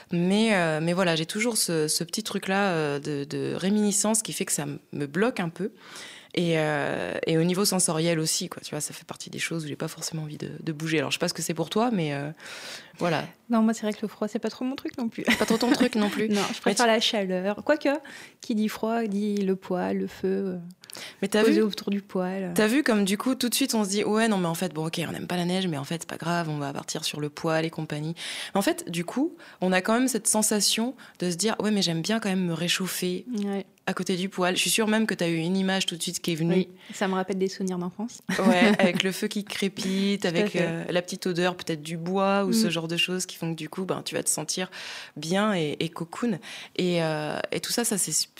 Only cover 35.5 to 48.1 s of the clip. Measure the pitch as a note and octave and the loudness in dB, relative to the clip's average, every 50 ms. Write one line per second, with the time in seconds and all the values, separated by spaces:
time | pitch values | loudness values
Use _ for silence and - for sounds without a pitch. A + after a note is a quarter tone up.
35.5 | F#3+ F#3+ F#3+ F#3+ F#3+ F#3+ F3 - F3+ E3 - F3+ E3+ - - F3 E3+ D3+ E3 E3+ | 2 2 2 2 2 0 0 -2 -4 -6 -6 -6 -6 -4 -2 -2 0 2 2 4
36.5 | F3+ F#3 F3+ - - - - - G#3+ - G#3 F#3+ F#3+ F#3 F#3 - G3+ F#3 F#3+ F#3+ | 4 4 2 0 -4 -20 -18 -12 -4 -2 0 0 2 0 0 -2 0 0 0 0
37.5 | - - G3 F#3 F#3 F3 F3 F3+ - - G#3+ A#3+ - - - - F#3 - F#3+ - | 0 -2 -4 -2 -2 -2 -4 -6 -6 -6 -8 -8 -8 -10 -4 -2 0 4 6 6
38.5 | F3+ F3+ A3 G#3 G#3 - F#3+ F3+ F3 F3+ - F#3+ F3+ - G#3+ G#3+ - G#3 G3 - | 8 8 8 6 6 6 6 4 4 2 0 0 0 -2 -4 -2 -2 -4 -6 -6
39.5 | - - G3+ F#3+ - - - F#3+ F#3+ G3 G3 G3+ G3+ G3 - F#3 E3 F3 G#3 G3+ | -4 -2 -2 -2 -2 -2 -4 -2 0 2 2 2 0 0 0 0 2 2 2 2
40.5 | - F3 E3+ E3 E3 E3 E3+ E3+ E3 F3+ F3 - F#3+ F#3 - F#3+ F3 E3 F3+ F3+ | 2 0 0 0 0 -4 -4 0 0 -2 -2 -2 -8 -4 -2 -2 0 2 2 2
41.5 | F3+ F3+ - - E3+ D3 D3 D#3 E3+ E3 E3 F3 F#3 G3 G3 G3 G3 G3+ G3+ F#3+ | 0 -2 -6 -6 -6 -6 -6 -8 -8 -6 -4 -2 0 2 2 4 4 2 2 2
42.5 | - A3+ A3 - D#3+ E3 E3 E3 E3+ E3 - - F3+ F#3 F3+ - - - E3+ E3 | 2 2 2 2 0 -2 -2 -2 0 0 0 0 0 -2 -4 -6 -6 -6 -4 -4
43.5 | E3 D#3+ D#3 D3+ - - F#3+ F3+ D3 C#3 C#3+ - - C#3 - - - - D3+ - | -4 -4 -8 -10 -6 -6 -2 -2 -2 -2 -4 -4 -4 -4 -2 -2 -2 -2 -2 -4
44.5 | - F#3 F#3 - - - - - - - - - - D3 D3+ D#3+ F#3 G3 G#3 A3 | -4 -4 -4 -6 -6 -12 -12 -12 -12 -12 -14 -14 -12 -8 -4 0 2 2 2 2
45.5 | G3+ F3 D#3 D3 - - E3 E3 - - E3 - - - - A#3+ F#3 - - - | 2 0 0 -2 -2 -2 -4 -6 -4 -8 -10 -10 -6 -4 -2 -2 -2 -2 -6 -12
46.5 | - - - - - - F#3 F3+ F3 E3+ E3 D#3+ D#3 D3+ D3+ D3+ - - - - | -14 -14 -14 -10 -4 0 0 2 2 2 2 0 0 -2 -4 -4 -4 -4 -4 -4
47.5 | - F3 - - - - A#3 - G#3+ F#3 - D#3+ | -4 -4 -4 -2 -2 0 0 0 0 0 0 0